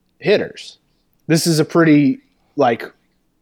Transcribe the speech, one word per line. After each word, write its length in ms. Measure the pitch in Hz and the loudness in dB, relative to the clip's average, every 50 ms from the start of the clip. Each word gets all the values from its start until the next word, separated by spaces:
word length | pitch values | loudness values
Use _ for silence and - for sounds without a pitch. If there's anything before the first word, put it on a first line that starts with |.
| _ _ _ _ | _ _ _ _
hitters. 600 | - 185 208 139 82 - - - - - - _ _ _ _ _ _ _ _ _ _ | -2 -2 -2 -2 -2 -6 -12 -18 -20 -20 -20 _ _ _ _ _ _ _ _ _ _
This 200 | - 160 156 - | -2 -2 0 0
is 120 | 170 160 156 | 0 0 0
a 60 | 151 | -2
pretty, 560 | - - 170 160 160 147 147 143 131 131 - _ _ _ _ _ _ - | 0 0 2 4 4 4 4 2 0 -2 -4 _ _ _ _ _ _ -4
like, 340 | 143 135 120 117 - - - - _ _ _ _ _ _ _ _ _ | -2 -2 -2 -2 -4 -8 -16 -20 _ _ _ _ _ _ _ _ _